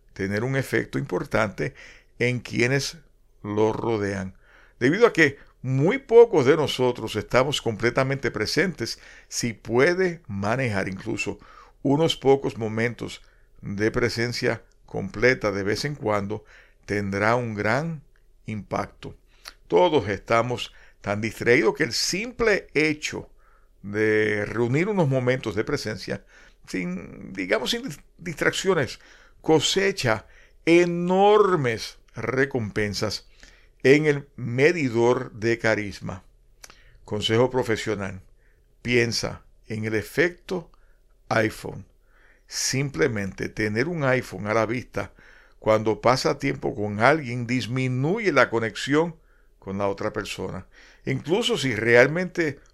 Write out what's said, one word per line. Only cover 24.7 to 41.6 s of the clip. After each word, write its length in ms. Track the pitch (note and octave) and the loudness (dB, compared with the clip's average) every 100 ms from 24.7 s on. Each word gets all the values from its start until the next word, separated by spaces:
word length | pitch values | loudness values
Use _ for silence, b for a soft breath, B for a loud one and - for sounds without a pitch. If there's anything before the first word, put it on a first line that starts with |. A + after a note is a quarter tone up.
| C3+ G3 | 0 0
unos 200 | G3+ D3 | 0 2
momentos 460 | C3 B2 B2+ A2+ | 2 0 -2 -2
de 100 | F#2+ | -4
presencia, 600 | A2+ C#3+ A2 G#2 - B2 b b b b - | -2 -4 -6 -8 -8 -10 b b b b -10
sin, 680 | F#3 F3 F3+ - - - | -8 -6 -8 -12 -16 -12
digamos, 380 | F#3+ - A3 A#3+ | -8 -4 -2 -2
sin 140 | A#3 | -6
dis-, 180 | B3 D3 - - | -8 -14 -20 -14
distracciones, 800 | E3+ - D#3+ - F#3 E3+ B2 - b b b - | -12 -4 -2 0 0 0 0 -6 b b b -6
cosecha 840 | - D#3 - G3 G3 G3 A#2+ A2 - b b - - | 2 2 4 0 0 0 0 0 -4 b b -4 4
enormes 1300 | E3+ F3 E3+ F3 F#3 G3+ G#3+ G3+ F3+ B2 A2 - - _ | 6 4 0 2 4 6 6 6 2 0 -2 -8 -16 _
recompensas 1120 | - G#2+ B2+ C3+ B2+ G#2 G#2+ G#2 F#2 G#2+ - - b b b b _ | -8 -2 0 0 -2 -4 -2 -4 -2 -4 -4 -10 b b b b _
en 220 | B2+ D3 | 6 6
el 240 | D3+ C#3+ - - | 4 0 -6 -10
medidor 960 | A#2+ B2 D3+ F3+ C3 A2+ A#2 B2+ B2+ | -6 2 2 2 0 2 4 2 -2
de 260 | A2+ A2+ A2+ | -4 -2 0
carisma. 680 | A2+ G#2+ G2+ - A2 F#2+ - _ _ _ B B B B - | 0 0 -4 -10 -12 -12 -16 _ _ _ B B B B -10
Consejo 420 | G#2 G2+ A2 B2+ | -6 2 4 4
profesional. 720 | B2+ A#2 G#2+ A2 G2 G2 F#2+ - _ _ _ _ _ | 2 -2 -2 -2 -6 -6 -10 -18 _ _ _ _ _
Piensa 640 | A#2 B2 A#2 A2 A2+ G#2 - _ - | 0 2 2 -2 -6 -8 -18 _ -12
en 180 | A2 A2 | -8 -4
el 80 | |
efecto 760 | A2 - - F3 F3 - F#3 - - _ _ _ _ - | -4 -2 0 -2 -2 -10 -10 -10 -20 _ _ _ _ -4
iPhone. 560 | A2+ A2 - | 0 0 -4